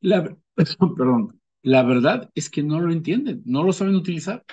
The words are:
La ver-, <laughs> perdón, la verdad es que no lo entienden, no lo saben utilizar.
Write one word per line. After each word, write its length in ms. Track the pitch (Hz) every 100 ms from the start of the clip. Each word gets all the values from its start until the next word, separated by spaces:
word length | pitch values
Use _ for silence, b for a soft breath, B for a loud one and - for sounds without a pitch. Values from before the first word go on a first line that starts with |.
La 200 | 190 180
ver-, 180 | 160 - _ -
<laughs> 400 | 156 - 180 -
perdón, 440 | 127 123 101 - _ _
la 200 | 131 131
verdad 480 | 123 123 123 247 -
es 140 | - -
que 140 | -
no 180 | 147 151
lo 120 | 170
entienden, 500 | 165 156 208 285 143
no 200 | - 131
lo 80 | 175
saben 240 | 185 196 190
utilizar. 480 | 180 170 165 233 _